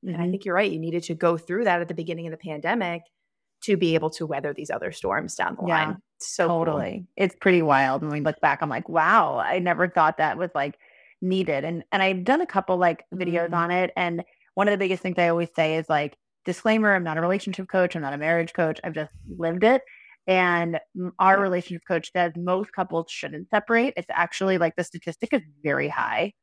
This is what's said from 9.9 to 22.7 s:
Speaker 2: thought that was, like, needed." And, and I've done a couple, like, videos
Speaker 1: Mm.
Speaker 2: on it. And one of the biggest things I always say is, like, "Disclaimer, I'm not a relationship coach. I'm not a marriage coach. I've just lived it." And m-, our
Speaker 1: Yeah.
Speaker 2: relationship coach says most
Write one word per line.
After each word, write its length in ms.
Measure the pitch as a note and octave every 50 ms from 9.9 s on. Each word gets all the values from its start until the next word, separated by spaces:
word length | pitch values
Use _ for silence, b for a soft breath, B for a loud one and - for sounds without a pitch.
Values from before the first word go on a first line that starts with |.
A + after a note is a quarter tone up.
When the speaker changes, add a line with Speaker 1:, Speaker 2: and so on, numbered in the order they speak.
Speaker 2:
thought 280 | E3+ - D#3+ D#3 D#3+ -
that 200 | D#3 D3+ - D3+
was, 140 | F3 F3 -
like, 220 | D3+ C#3 C#3+ C#3+ _ b b b b b b b b
needed." 440 | - F#3 F#3 F#3+ F#3 D#3+ D3+ C3+ C#3
And, 180 | D#3+ E3+ E3+ - _
and 120 | - G3 F#3+
I've 200 | F#3+ F#3+ F#3 F3+
done 160 | G3+ C4 D#4
a 40 | F4+ -
couple, 300 | - G3 F#3 - F#3 F3+
like, 280 | F3+ F3 E3 - - _ -
videos 380 | F#3 F#3 F3 E3+ E3+ E3+ E3+
Speaker 1:
Mm. 20 | E3+
Speaker 2:
on 180 | F3 E3+ E3+
it. 200 | F3+ F3+ F#3 F3+ - -
And 260 | F3+ F3 E3+ E3+ F3+ b b b b b b
one 120 | - G3+ G#3
of 40 | G3+
the 40 | F#3+
biggest 240 | G3 F#3 F#3 F3+ -
things 140 | F#3 F3+ -
I 100 | F3 E3+
always 200 | E3+ E3+ E3+ E3 _
say 200 | - D#3+ D#3 D#3+ D#3+
is, 120 | D#3+ -
like, 280 | D#3+ D3 D3 D3+ - _ _ _ _ _ _
"Disclaimer, 480 | - F3+ - - A3+ G#3+ A3 G#3+ G#3 G3+
I'm 80 | F#3 F3
not 120 | E3 D#3 D#3+
a 40 |
relationship 460 | E3 F3 F#3 G3+ - - F#3 - F#3+ F#3
coach. 260 | - F#3+ F3+ F3 -
I'm 60 | E3+ D3+
not 100 | C#3 C#3
a 40 | C#3+
marriage 360 | D3 D#3 E3+ E3+ E3 E3 -
coach. 260 | - F3 D#3+ D#3 - -
I've 100 | - D#3+
just 200 | D#3 D3+ D3 _ - - - F3 F3+
lived 260 | E3 E3 E3+ F3+ F#3
it." 180 | A3 B3+ C4 B3+ B B B B B B B _ -
And 520 | F#3+ F#3 F#3 F3+ F3 E3+ E3+ E3+ E3 D#3 - _ _ G3
m-, 160 | F3+ F3+ F3 -
our 200 | - F#3+ F#3+ G3
Speaker 1:
Yeah. 20 |
Speaker 2:
relationship 420 | G3+ F#3+ F3+ F3 F3 - F3+ E3 _ -
coach 240 | F#3 E3 E3 - _
says 200 | F3+ F3 F3 D#3+ F3
most 360 | F3 F3+ F3+ F#3 G#3 -